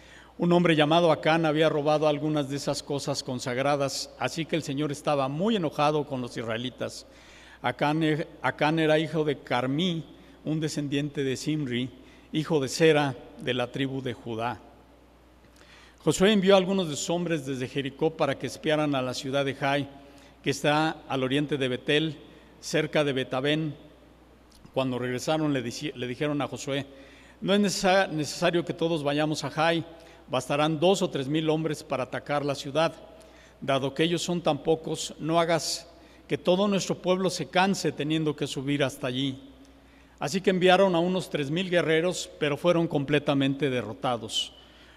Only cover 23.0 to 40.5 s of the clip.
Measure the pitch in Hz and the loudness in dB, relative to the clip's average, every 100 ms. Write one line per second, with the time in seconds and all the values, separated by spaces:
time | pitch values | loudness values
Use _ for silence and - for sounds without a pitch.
23 | 143 131 131 131 143 151 160 - - - | 0 0 -2 -2 0 0 -2 -8 -16 -20
24 | - - - - - - - 135 131 123 | -20 -20 -20 -20 -20 -20 -6 -2 -2 -2
25 | 123 123 160 156 151 135 117 - 151 123 | -4 -4 -2 0 0 0 -4 -6 -8 -6
26 | 123 123 151 143 123 123 - 139 135 - | -8 -4 -2 -2 -4 -6 -4 -4 -6 -12
27 | - - - - 170 202 202 - 190 196 | -20 -20 -20 -6 2 2 2 2 4 4
28 | 190 156 143 - 170 170 160 - 165 165 | 2 -2 -4 0 0 2 -2 -2 -2 -2
29 | 143 143 156 151 - 160 165 165 160 - | 0 0 0 -2 -4 0 2 2 -2 -12
30 | - - - 127 - 147 151 156 175 196 | -20 -20 -6 -4 -2 0 0 4 4 4
31 | 185 143 131 156 156 156 160 143 - 131 | 0 -2 -2 0 2 0 -2 -6 -6 -6
32 | 123 127 - 147 143 139 143 143 160 - | -4 -6 -4 -2 -2 -4 -2 0 0 -2
33 | - - - - - - 123 135 135 139 | -16 -20 -20 -20 -20 -8 -2 0 0 0
34 | 160 170 - 175 156 151 160 160 160 160 | 0 0 -2 -2 0 0 0 -2 -2 -8
35 | - - 156 170 170 160 - - - - | -8 -8 0 2 4 0 -2 -6 -10 -20
36 | - - - 143 - 180 208 196 - 156 | -20 -20 -6 0 2 4 4 2 0 -2
37 | 175 185 180 - 143 180 196 190 156 131 | 0 2 0 -2 -2 2 2 2 -2 -2
38 | 147 160 151 147 143 143 135 143 135 - | -2 0 0 -2 -4 -4 -2 0 0 -2
39 | 131 127 139 - - - - - - - | -6 -4 -4 -6 -14 -20 -20 -20 -20 -20
40 | - - 147 185 190 | -20 -8 -4 0 2